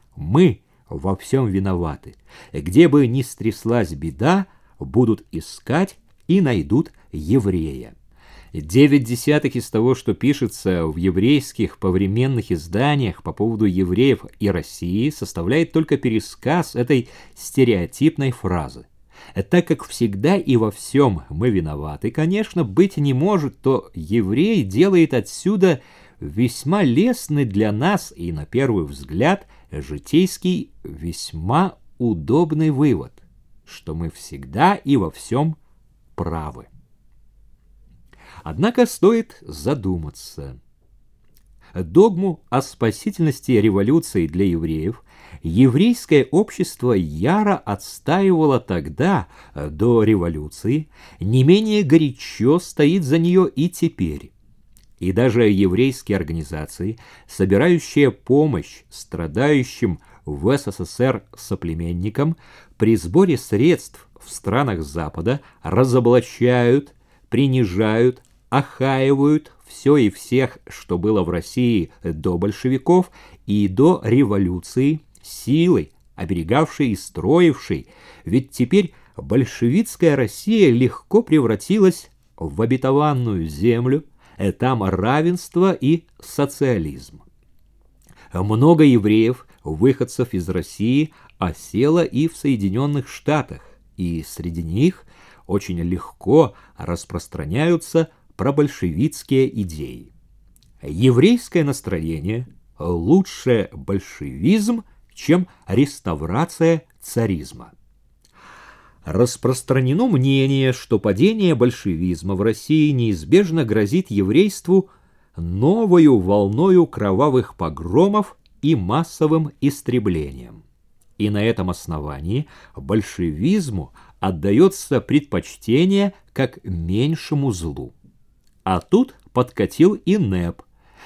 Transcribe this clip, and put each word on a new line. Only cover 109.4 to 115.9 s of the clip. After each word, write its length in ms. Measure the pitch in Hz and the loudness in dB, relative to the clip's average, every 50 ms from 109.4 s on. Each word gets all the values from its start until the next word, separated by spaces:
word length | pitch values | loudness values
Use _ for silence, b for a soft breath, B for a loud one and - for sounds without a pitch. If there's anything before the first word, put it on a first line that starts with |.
| - 123 131 127 - - 131 131 131 127 139 190 247 262 | -2 -2 -2 -2 -2 -2 0 0 2 2 0 0 0 2
мнение, 640 | 190 135 127 139 135 135 135 135 139 135 135 131 123 | 2 2 2 2 2 2 2 2 2 2 0 0 -2
что 240 | - - - 120 101 | -4 -2 -2 -2 0
падение 560 | - 107 95 98 147 208 226 220 196 175 156 | 0 0 2 4 4 2 4 2 2 2 4
большевизма 800 | 117 120 127 120 - - 98 85 80 90 92 87 78 82 95 98 | 4 2 2 0 -2 -4 -4 -4 -2 -2 -2 -2 -4 -4 -4 -2
в 80 | 92 | 0
России 480 | 101 113 110 - - - 151 156 151 151 | 0 0 -2 -2 -2 0 2 2 2 2
неизбежно 720 | 143 127 120 110 98 80 76 - 127 190 202 165 160 165 135 | 2 0 0 -2 -2 -4 0 2 4 4 4 2 0 -2 -2
грозит 460 | 107 104 110 104 98 123 185 185 - | 0 0 0 0 2 0 -2 -2 0
еврейству 800 | 107 101 95 92 110 151 202 208 - - - - 185 190 185 b b b b b b b b b b | -2 0 0 2 4 2 2 2 0 -4 -2 2 2 2 2 b b b b b b b b b b
новою 840 | - 85 85 87 98 117 151 196 233 226 196 | -10 -8 -6 -2 0 2 2 2 2 2 4